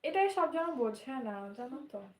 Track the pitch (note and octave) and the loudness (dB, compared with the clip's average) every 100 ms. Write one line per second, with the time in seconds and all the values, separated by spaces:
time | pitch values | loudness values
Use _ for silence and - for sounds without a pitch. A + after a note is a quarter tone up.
0 | D#4 F#4 G4 F#4+ D#4+ E4 E4+ C#4+ A3+ G#3+ | 2 4 4 4 2 2 0 2 0 0
1 | - C4+ A3 G3+ G3+ G#3 B3 D4 D4 G3+ | -6 -4 -4 -6 -8 -10 -10 -10 -10 -12
2 | G3 | -12